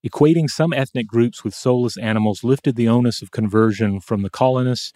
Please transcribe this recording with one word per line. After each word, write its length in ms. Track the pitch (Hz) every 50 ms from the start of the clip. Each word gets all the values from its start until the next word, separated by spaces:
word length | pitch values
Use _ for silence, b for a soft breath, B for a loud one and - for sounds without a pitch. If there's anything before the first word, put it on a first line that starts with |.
| -
Equating 420 | 117 - - 147 151 165 170 160 139
some 240 | - - 160 170
ethnic 340 | 151 135 135 - _ 127 117 104
groups 360 | 110 117 120 120 - - -
with 80 | 107
soulless 460 | - - - 131 127 123 123 117 - -
animals 460 | 113 110 110 110 107 107 101 - -
lifted 320 | 120 135 135 - 143 120
the 120 | 113 120 113
onus 320 | 113 123 123 120 110 -
of 120 | - -
conversion 680 | - - 113 101 98 110 110 113 104 98 113 104 98 98
from 220 | - - 113 101
the 80 | 98 98
colonists 640 | - - 127 131 131 127 127 127 123 120 - - b